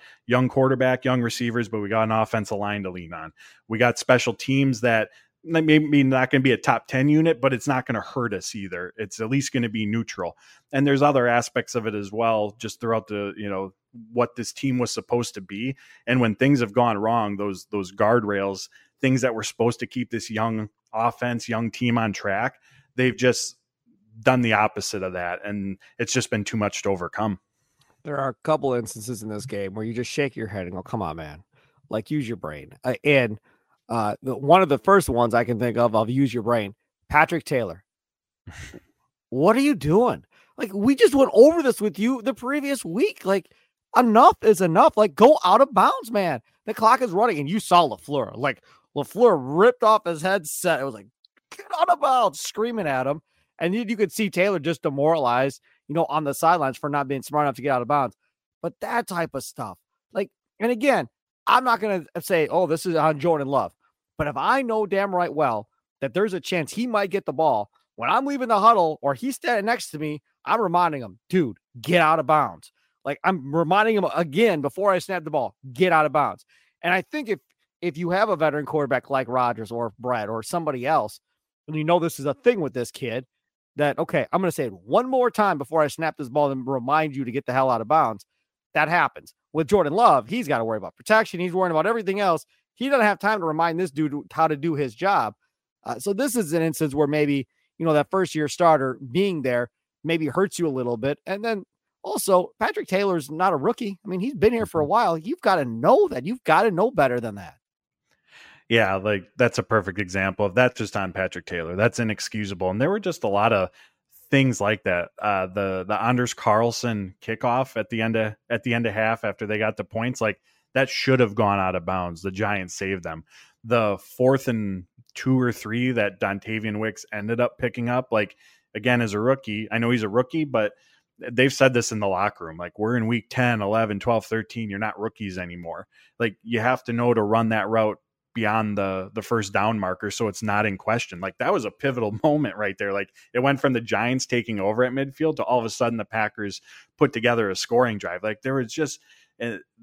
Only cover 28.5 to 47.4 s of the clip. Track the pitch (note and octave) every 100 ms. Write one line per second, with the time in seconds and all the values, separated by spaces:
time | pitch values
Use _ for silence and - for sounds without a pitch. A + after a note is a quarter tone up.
28.5 | D#3 C#3 A#2+ G#2+ A#2 G#2+ G#2+ G#2+ G#2 C3
29.5 | G2+ G2 G#2 A2 A#2 A#2+ - C#3 A2 A2
30.5 | G#2+ F2+ F#2 - A2+ F2 D#2+ D#2 D2+ _
31.5 | _ _ _ - A2 - D3+ A2+ G#2+ D#2
32.5 | D2+ - - B2+ B2 D3 C#3 A#2+ G#2+ _
33.5 | _ _ _ - A#2 G#2+ - C3 A#2+ C#3
34.5 | F3+ E3+ C#3 - G3 - A#2 A#2+ A#2+ A2+
35.5 | A2+ A#2+ A2 A#2+ G#2+ A2 C3 C3+ A#2+ G#2+
36.5 | A#2 G2+ - _ _ - D3 D#3+ E3+ -
37.5 | C3 G2+ F2 _ _ _ _ _ _ -
38.5 | - - - _ _ _ _ - B2+ F3
39.5 | A3+ C#4+ G#3 D3 F#3+ B3 - - _ _
40.5 | - B3 G3+ A3+ C4+ A4 C4+ B3 G#3 C#4+
41.5 | E4+ C4+ - G#3 D#3+ A3+ C4 A3 A3 B3
42.5 | D4 C#4 C4+ D#3+ F#3 G4 - F#3 G3 -
43.5 | _ _ _ _ - A#3+ G#3+ D#4+ - A3
44.5 | F#3 F3+ F3 D4 - G#3+ C#3+ B3 D#4 F3+
45.5 | A3 C#4 G3 A#3+ C5 A3+ A3 F3 B2 -
46.5 | _ - G#3+ A3 B3 B3 F3 A#3 D3+